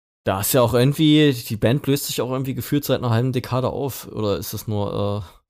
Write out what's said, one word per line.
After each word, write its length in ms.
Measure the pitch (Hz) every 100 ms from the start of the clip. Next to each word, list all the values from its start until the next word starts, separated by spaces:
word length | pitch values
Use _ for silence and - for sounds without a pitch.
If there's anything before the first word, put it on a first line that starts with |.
| _ _ -
Da 160 | 95
ist 120 | -
ja 80 | 135
auch 120 | 117 120
irgendwie, 580 | 127 143 156 151 147
die 220 | 123 - 107
Band 320 | 113 143 -
löst 180 | 139 -
sich 160 | -
auch 80 | 120
irgendwie 240 | 131 135
gefühlt 300 | 127 - 143 -
seit 140 | 127
einer 100 | 120
halben 220 | 113 127
Dekade 380 | 123 - 123 123
auf. 380 | - 139 - -
Oder 280 | - 104 90
ist 160 | -
das 140 | 104 -
nur, 580 | 104 101 101 101 101 95 -